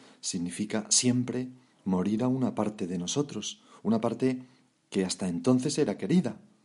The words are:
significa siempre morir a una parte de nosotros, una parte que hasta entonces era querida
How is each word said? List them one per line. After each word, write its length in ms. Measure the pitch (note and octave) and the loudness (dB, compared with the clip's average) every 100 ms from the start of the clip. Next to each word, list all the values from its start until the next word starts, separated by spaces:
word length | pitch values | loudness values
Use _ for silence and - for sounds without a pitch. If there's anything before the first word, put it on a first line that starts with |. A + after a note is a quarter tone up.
| - - | -20 -12
significa 680 | - F2+ F2 - G#2+ A2 G#2+ | -6 -4 -4 -4 -4 -4 0
siempre 640 | - B2 B2 B2 A#2+ B2+ B2+ _ _ | 2 4 2 2 -2 -6 -10 _ _
morir 380 | - F#2 F#2 G#2+ | 0 2 2 2
a 60 | B2+ | 2
una 260 | C3 A#2+ | 2 0
parte 320 | - G#2+ G#2+ F2+ | 0 -2 -2 -4
de 120 | F2+ | -4
nosotros, 640 | F2+ C#3 C#3+ G#2+ - - - - | -2 -2 -2 -4 -10 -12 -18 -6
una 180 | - A2+ | 0 0
parte 420 | A#2 A2+ C3 B2+ B2+ _ _ _ _ | 0 0 0 0 -6 _ _ _ _
que 140 | G2+ | 0
hasta 240 | F#2 - F#2 | 0 -2 -4
entonces 500 | E2+ G#2 B2+ D3 D3 | 0 2 4 2 0
era 200 | C#3 G2 | 0 0
querida 420 | G2 F3 C#3+ - - _ | 2 2 2 -4 -16 _